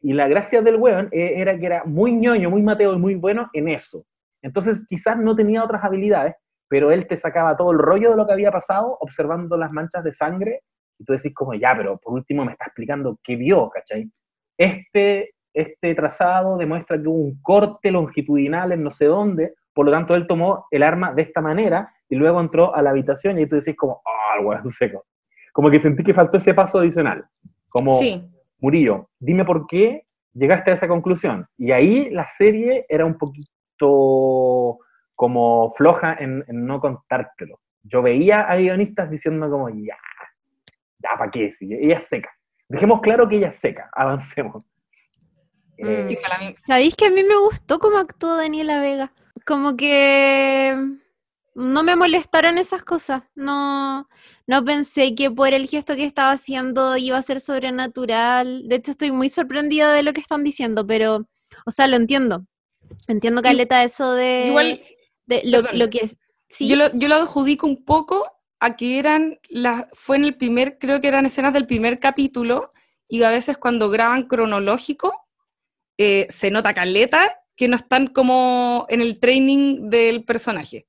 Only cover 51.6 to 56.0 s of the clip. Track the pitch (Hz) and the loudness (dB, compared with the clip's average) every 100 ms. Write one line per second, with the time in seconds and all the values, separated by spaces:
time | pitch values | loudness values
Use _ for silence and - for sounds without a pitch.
51.6 | 254 277 320 349 349 339 311 320 320 339 | -2 0 2 2 2 0 0 2 2 0
52.6 | 370 370 - 339 - 269 _ - 277 285 | -2 -6 -6 -6 -4 -8 _ -12 -6 -4
53.6 | 285 277 277 269 285 _ _ _ - 254 | -4 -4 -6 -8 -12 _ _ _ -2 0
54.6 | 247 294 285 - 269 233 277 233 269 269 | 0 -2 -2 0 0 2 -2 2 2 2
55.6 | 262 302 285 277 | -2 -8 -6 -6